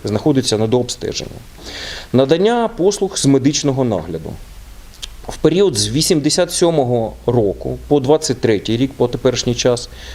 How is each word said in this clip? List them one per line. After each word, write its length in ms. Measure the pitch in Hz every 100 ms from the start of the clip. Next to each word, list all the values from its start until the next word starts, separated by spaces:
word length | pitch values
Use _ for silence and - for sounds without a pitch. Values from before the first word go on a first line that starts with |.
знаходиться 540 | - 104 156 135 117 107
на 100 | 110
дообстеженні. 640 | 123 123 - - - - - - - - - - - -
Надання 560 | 123 135 165 202 240 226 226
послуг 400 | 180 202 190 -
з 80 | 139
медичного 580 | 139 123 - 147 131
нагляду. 460 | 127 95 80 80 78 - - - - - - - - - -
В 100 | -
період 400 | 156 170 196 117
з 120 | 107
вісімдесят 640 | 123 156 165 147 165 175
сьомого 640 | - 170 165 123 123 110 - -
року 520 | 120 104 85 - 127 -
по 120 | 147
двадцять 420 | 127 156 - 117
третій 360 | 117 104 87 113
рік, 140 | 131 -
по 100 | 120
теперішній 480 | 123 131 123 - 117
час, 340 | 127 120 - - -